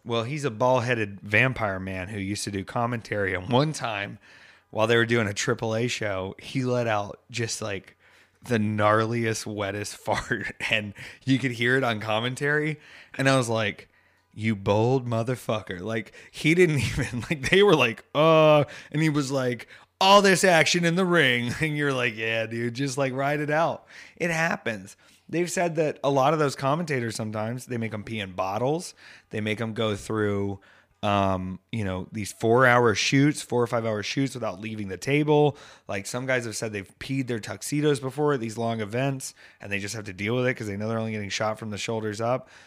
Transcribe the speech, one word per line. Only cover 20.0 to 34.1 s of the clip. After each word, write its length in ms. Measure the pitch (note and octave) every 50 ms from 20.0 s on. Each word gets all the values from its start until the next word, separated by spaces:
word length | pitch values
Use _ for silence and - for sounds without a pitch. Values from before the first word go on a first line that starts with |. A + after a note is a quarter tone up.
| F#3+ F#3+ G3+ G3+
this 240 | G3 G3 F#3 - G3+
action 400 | F#3 E3+ D#3+ D3+ - - F3 E3+
in 100 | E3+ E3
the 100 | F#3 F#3+
ring." 480 | F3 F3 E3 C#3 B2+ A#2+ A#2+ A#2+ A#2+ -
<laughs> 40 | -
And 160 | D#3 D#3 D3+
you're 140 | D3 D3 C#3+
like, 240 | C3+ B2 B2 B2 G#2
"Yeah, 300 | A2 A2+ A2+ A2+ A2+ A2+
dude, 300 | A2 A#2 A#2 A#2+ B2 A#2
just, 220 | B2+ C#3+ C#3 B2+
like, 140 | C#3+ C#3 C3
ride 300 | B2 C3+ C#3 C#3+ D3+ D3
it 80 | D3+ C#3+
out." 360 | D3+ D#3 E3+ C#3+ A2 - - - - - - - -
It 160 | - F3+ F3
happens. 640 | E3 D#3+ E3 E3+ - - - A#2 A2 F#2+ F#2+ G2+ - _ _ _ _ _ _ -
They've 220 | D#3 E3+ F3+ E3+
said 240 | - F#3 F3 E3+ D#3
that 240 | E3 D#3 C#3+ - - -
a 60 | C#3+
lot 240 | C#3 C3+ B2+ D3 D#3+
of 60 | D3+
those 160 | D3 C3+ C3+
commentators 600 | - C#3 C3+ D3 E3+ F3 D#3 C#3+ B2+ A#2 A2+ -
sometimes, 520 | - A2+ G#2+ G#2+ G#2+ G#2+ A2+ B2 B2+ -
they 100 | - B2+
make 160 | A#2 A2+ G#2+ G#2+
'em 100 | G#2 G2+
pee 160 | A#2 A2+ G#2+
in 120 | G2 F#2
bottles. 640 | F2+ F#2+ F#2 F#2+ G2+ A2 B2 C#3 D#3 F3 F#3 - - _ - - - - _ -
They 120 | - G#2+
make 200 | G#2+ G#2+ G#2+ G#2
'em 140 | A2+ A2+ G#2
go 200 | A2+ A2+ A2 G2+
through, 640 | G2 - - A2 G#2+ G#2 G2+ G2+ G2+ G2+ G2 G2 - _ _ _ _ _ _ _ - -
um, 560 | G#2 G2+ G2+ G2 F#2+ F#2+ F#2 F#2 F#2 F#2 - _ -
you 140 | A#2 A2+ G2+
know, 220 | F#2+ F#2 F#2 - -
these 200 | - A2 G2 -
four-hour 640 | - - A#2 A2+ A#2 B2+ C3 B2 A#2+ B2 A#2+ A2+ G2
shoots, 480 | - - - C#3 C3+ C#3 D3+ C#3+ - -
four 180 | - A#2+ A#2+
or 60 | A#2+
five-hour 340 | A2 B2 A#2 A2+ A2+ G#2+ G#2
shoots 320 | G2 -